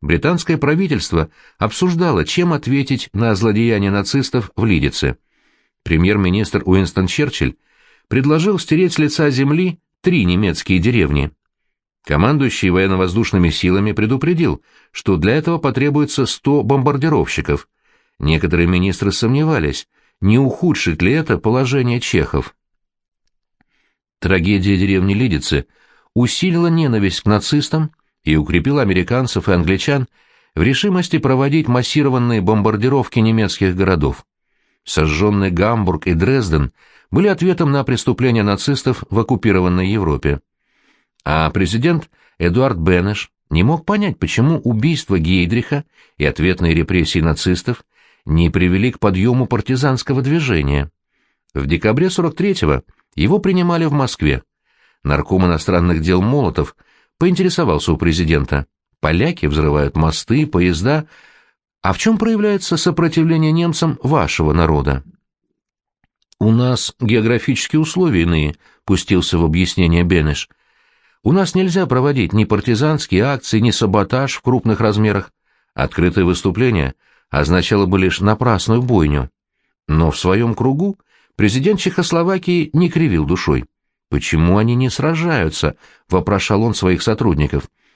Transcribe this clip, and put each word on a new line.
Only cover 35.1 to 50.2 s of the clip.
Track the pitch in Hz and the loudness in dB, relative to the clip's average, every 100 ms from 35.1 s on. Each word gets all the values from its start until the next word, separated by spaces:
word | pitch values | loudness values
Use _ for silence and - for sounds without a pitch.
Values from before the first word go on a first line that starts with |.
| 76 104 101 95 | 2 0 2 0
Гамбург | 85 101 117 92 82 - | 0 0 0 -2 -2 -2
и | |
Дрезден | 82 98 135 101 78 67 - _ _ _ | 0 2 0 0 0 0 -6 _ _ _
были | 104 208 | 0 2
ответом | 196 180 180 151 | 2 0 0 0
на | 139 | 0
преступления | 127 120 - 120 131 117 | -2 -2 -2 0 0 2
нацистов | 104 101 - 139 - 123 - | 0 0 -2 -2 -2 -4 -2
в | 101 | -4
оккупированной | 113 113 110 95 90 90 92 | 0 0 2 2 2 0 0
Европе. | 107 87 69 71 71 - _ _ _ _ _ _ _ | -2 -2 -2 -2 -4 -8 _ _ _ _ _ _ _
А | - 78 80 | -4 -2 0
президент | 95 92 113 147 165 - _ _ _ | -2 -2 0 0 -2 -4 _ _ _
Эдуард | 87 98 131 95 | -2 0 0 0
Бенеш | 80 90 95 104 - _ _ | 2 2 0 -4 -10 _ _
не | 78 | 0
мог | 104 165 | 2 0
понять, | - 208 208 - | -2 -2 -2 -4
почему | - - 131 160 | -4 0 0 0
убийство | 117 113 143 156 - 95 | 0 0 0 -2 -2 -2
Гейдриха | 80 92 87 117 - 143 - _ _ _ | 2 0 2 -2 -2 -6 -6 _ _ _
и | |
ответные | 73 64 82 90 85 | -2 0 0 0 0
репрессии | 80 78 90 80 92 | 0 0 0 0 0
нацистов | 80 76 - 90 - 117 _ _ _ _ | 0 0 -2 -2 -2 -8 _ _ _ _
не | - 78 85 | -2 2 2
привели | 92 90 95 123 | 2 2 2 0
к | - | 0
подъему | 104 92 110 123 123 | -2 2 2 0 0
партизанского | 120 - 131 143 127 - 135 | -2 -2 -2 0 -2 -2 -4